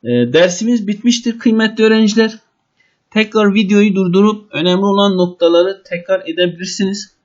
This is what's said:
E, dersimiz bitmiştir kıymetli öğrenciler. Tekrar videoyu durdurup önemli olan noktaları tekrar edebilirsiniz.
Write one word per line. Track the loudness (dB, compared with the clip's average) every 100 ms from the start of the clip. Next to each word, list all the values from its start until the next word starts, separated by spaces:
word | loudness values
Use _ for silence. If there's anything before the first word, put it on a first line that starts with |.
E, | -2
dersimiz | -2 2 2 2 0 -2 -2 -2
bitmiştir | -4 -2 -2 -2 -2
kıymetli | 0 0 0 0
öğrenciler. | 2 4 2 2 -2 -4 _ _ _ _ _ _ _
Tekrar | -4 -2 0 2
videoyu | 2 2 2 2 2
durdurup | 0 2 2 0 -8
önemli | -4 -2 0 0
olan | 0 0 0
noktaları | -4 0 2 2 0 -4 -12
tekrar | -12 -6 -6 -4
edebilirsiniz. | -4 -4 -4 -12 -6 -6 -6 -12 _